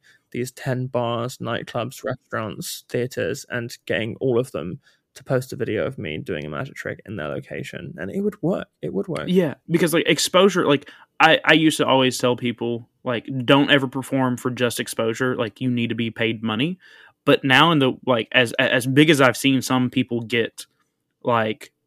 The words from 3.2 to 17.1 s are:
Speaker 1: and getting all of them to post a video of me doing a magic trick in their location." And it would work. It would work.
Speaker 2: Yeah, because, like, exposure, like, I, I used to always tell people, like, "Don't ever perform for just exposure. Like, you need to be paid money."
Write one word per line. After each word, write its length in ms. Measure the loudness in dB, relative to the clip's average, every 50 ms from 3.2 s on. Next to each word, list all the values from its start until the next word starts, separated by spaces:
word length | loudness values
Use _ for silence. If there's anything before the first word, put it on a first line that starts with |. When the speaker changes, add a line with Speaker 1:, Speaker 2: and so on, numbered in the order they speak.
| -4 -4 -6 -8 -8 -8
Speaker 1:
and 280 | -8 -8 -8 -8 -12 -12 _
getting 300 | -4 -4 -4 -4 -4 -6 -4
all 180 | -2 0 0 0
of 120 | -2 -2
them 280 | -6 -8 -8 -8 -10 -12 _ _ _ _ _ _ _
to 80 | -14 -8
post 280 | -4 -4 -4 -4 -6
a 40 | -8
video 300 | -8 -6 -4 -4 -2 -4
of 120 | -4 -6 -8
me 200 | -8 -8 -8 -8
doing 280 | -8 -8 -8 -8 -8
a 40 | -8
magic 260 | -8 -8 -10 -10 -12
trick 260 | -12 -10 -10 -10 -12 -12
in 100 | -12 -10
their 140 | -8 -8 -8
location." 640 | -8 -8 -10 -10 -10 -12 -10 -12 -12 -14 -14 -14 -12 -12
And 140 | -10 -8
it 80 | -6 -4
would 220 | -4 -4 -4 -4 -4
work. 240 | -4 -4 -4 -6 -10 _ _
It 120 | -10 -8 -6
would 140 | -6 -6 -6
work. 180 | -6 -6 -4 0
Speaker 2:
Yeah, 260 | 2 2 2 2 -2 -8 _ -2
because, 220 | 0 0 2 2 2
like, 140 | 2 2 2
exposure, 580 | 0 0 0 0 2 4 4 4 4 2 2 2
like, 220 | 2 0 -2 -6 -20 -20 -20 _ _ 4
I, 180 | 6 6 6 6 4
I 80 | 4 4
used 220 | 6 6 4 2 2
to 80 | 2
always 320 | 2 4 4 4 2 0 0
tell 200 | 0 0 0 0
people, 500 | -2 -4 -4 -4 -4 -6 -6 -6 -8 _ _ _ -8
like, 240 | -6 -6 -6 -6 -6 -6 -2 4
"Don't 260 | 6 6 6 6 6
ever 160 | 4 4 4 2
perform 480 | -4 -6 -6 -4 -2 0 0 0 0 -2
for 120 | -4 -4
just 300 | -2 0 0 0 0 -2
exposure. 560 | -6 -6 -4 -2 -2 -2 0 0 0 -2 0
Like, 240 | -2 -2 -4 -6 -6
you 100 | -4 -2
need 200 | -2 -2 -2 -2
to 60 | -2
be 140 | -4 -4 -4
paid 300 | -4 -2 -2 -2 -2 -2 -4
money." 360 | -4 -2 -2 -2 -2 -4 -6 _ -20 -20 -20 -20 -20